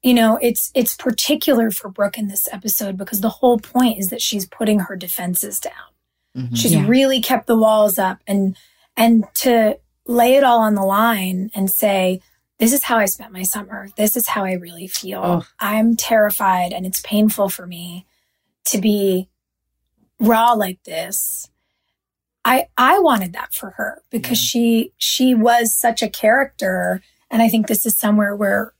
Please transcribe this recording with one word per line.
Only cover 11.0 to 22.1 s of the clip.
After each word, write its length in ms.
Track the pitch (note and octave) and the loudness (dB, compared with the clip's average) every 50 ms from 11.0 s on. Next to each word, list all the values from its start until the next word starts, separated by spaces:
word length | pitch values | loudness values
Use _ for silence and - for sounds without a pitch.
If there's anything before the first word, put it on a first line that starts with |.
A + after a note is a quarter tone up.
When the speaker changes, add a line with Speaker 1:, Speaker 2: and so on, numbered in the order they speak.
| A3+ A#3 A3+ G3+ F#3 F#3 F#3 F#3 F#3+ A3 - | 2 2 0 -2 -4 -4 -4 -6 -6 -8 -4
Speaker 1:
and 160 | G3+ G3 F#3+ | -4 -4 -2
say, 500 | - - A3+ G#3 G3 F#3+ F#3 F#3 F#3 F#3 _ _ _ _ _ _ _ _ | -2 0 0 0 2 2 0 0 -2 -4 _ _ _ _ _ _ _ _
"This 140 | A3+ A3+ | 2 2
is 100 | C4+ C4+ - | 2 2 0
how 120 | - B3 A3+ | 0 0 0
I 80 | G#3 | 0
spent 260 | F#3+ - - - - | 0 -2 -8 -12 -16
my 100 | F#3+ F#3 | -12 -8
summer. 460 | F#3 F#3 - G#3 G3+ - G#3+ G3 G3 G3+ _ | -6 -6 -6 -6 -10 -12 -14 -16 -16 -16 _
This 200 | - G#3+ G#3 - | -2 -2 0 0
is 100 | B3 G#3+ - | -2 -4 -4
how 160 | - G#3 G3 | -4 -4 -2
I 80 | F#3+ | -4
really 340 | F#3 F3+ F3 E3+ F3 E3+ F#3 F#3 | -4 -6 -8 -12 -16 -16 -14 -10
feel. 340 | - - - F#3 F#3+ F#3 | -10 -10 -8 -8 -8 -4
Speaker 2:
Ugh. 220 | F#3 F3+ F3 E3+ - _ _ - | -2 -2 -2 -2 -2 _ _ -8
Speaker 1:
I'm 360 | - G3+ G#3+ A3 A3 A#3 A#3 | -4 -2 0 2 2 2 2
terrified 760 | A3+ - - A#3 A3 G#3+ G#3 G#3 - G#3 F#3+ F#3 F3+ F3+ F3 | 0 0 0 2 2 2 2 0 0 0 0 2 0 -2 -4
and 120 | - F3+ F#3 | -6 -8 -8
it's 140 | F#3 F#3 - | -6 -8 -8
painful 480 | - - G#3 G#3 G#3+ G#3+ - - G3+ G3 | -6 -2 0 2 2 2 2 0 -2 -4
for 180 | - - F3+ | -4 -10 -12
me 400 | F3+ F3 E3+ F3 F3+ E3+ F3+ _ _ _ _ _ _ _ _ _ _ _ _ _ | -16 -14 -14 -14 -14 -16 -18 _ _ _ _ _ _ _ _ _ _ _ _ _
to 120 | - - G3+ | -4 -2 0
be 500 | F#3 A3 G#3 G3+ G3 G3 F#3 F#3 F#3+ _ _ _ _ _ _ _ _ _ _ _ _ _ _ _ _ _ _ _ | 2 2 2 2 2 0 0 0 -4 _ _ _ _ _ _ _ _ _ _ _ _ _ _ _ _ _ _ _
raw 320 | A3+ A3 A#3 A3 A3+ A#3+ | 2 4 4 4 4 4
like 300 | A#3+ G#3+ G3+ F#3 F3+ _ _ | 4 2 0 -4 -6 _ _
this." 640 | - D#3+ D#3+ E3+ F3+ G3+ - - - - - - _ _ _ _ _ _ _ _ _ _ _ _ _ | -10 -8 -8 -8 -6 -6 -6 -6 -6 -8 -10 -14 _ _ _ _ _ _ _ _ _ _ _ _ _